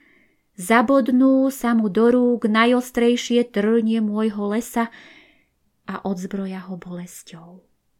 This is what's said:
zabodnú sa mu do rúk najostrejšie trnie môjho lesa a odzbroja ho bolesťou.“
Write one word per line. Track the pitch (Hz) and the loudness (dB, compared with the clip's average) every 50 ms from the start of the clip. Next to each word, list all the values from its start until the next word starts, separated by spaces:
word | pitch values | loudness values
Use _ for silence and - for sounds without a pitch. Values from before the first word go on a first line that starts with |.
| _ _ _ _ _ _ _ _ _ _ _ | _ _ _ _ _ _ _ _ _ _ _
zabodnú | - 180 - 226 240 247 233 277 277 240 269 254 254 262 269 269 262 269 269 | -8 -2 0 2 2 4 4 2 2 2 2 2 4 4 4 4 4 2 0
sa | 262 - - 233 233 | -2 -2 -2 0 0
mu | 226 214 214 | 0 0 0
do | 175 214 226 240 247 | 2 2 4 4 4
rúk | 247 247 247 240 220 - | 4 4 2 2 0 0
najostrejšie | 220 214 220 233 240 247 247 247 - - 240 233 240 240 240 - - 240 240 240 240 | 0 2 2 4 4 2 2 0 -4 -2 0 2 2 2 0 -2 0 0 0 0 0
trnie | - - 208 214 226 233 220 220 226 226 220 | -2 -2 0 2 2 2 2 0 0 0 -2
môjho | 208 208 214 220 220 202 208 202 202 208 | -2 -2 -2 -2 -2 -2 -4 -4 -4 -4
lesa | 226 233 - - 240 226 233 - - - - - - - _ _ _ _ _ _ _ _ _ _ _ _ - | -4 -6 -4 -4 -4 -4 -4 -6 -14 -20 -20 -20 -20 -20 _ _ _ _ _ _ _ _ _ _ _ _ -12
a | 190 190 - | -10 -8 -6
odzbroja | 190 196 180 185 185 - 196 196 190 190 185 180 185 | -6 -6 -6 -8 -8 -8 -8 -8 -8 -10 -12 -12 -12
ho | 190 180 | -14 -14
bolesťou.“ | - 180 180 175 175 175 - - - - - 165 165 170 180 185 _ _ _ _ _ _ _ _ | -14 -14 -14 -12 -14 -14 -16 -20 -20 -20 -20 -20 -20 -20 -20 -20 _ _ _ _ _ _ _ _